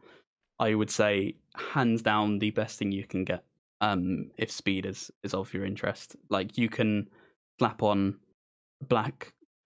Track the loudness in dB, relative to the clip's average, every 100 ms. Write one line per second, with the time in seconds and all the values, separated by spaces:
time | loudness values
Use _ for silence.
0 | -18 -20 _ _ _ -2 0 2 0 2
1 | 4 4 0 -4 _ -14 -4 0 2 2
2 | 2 2 2 2 0 0 -2 -2 -2 -2
3 | -4 -4 -2 -4 -6 _ _ -2 0 2
4 | 0 -2 -4 -6 -6 -4 -2 -2 -2 -8
5 | -12 -12 -6 -6 -4 -6 -6 -4 -4 -4
6 | -10 -16 -4 -2 -2 -2 -2 2 0 0
7 | -2 -12 -20 _ _ -2 -2 2 2 4
8 | 2 -2 _ _ _ _ _ -10 0 0
9 | 0 -6 -14 _ _ _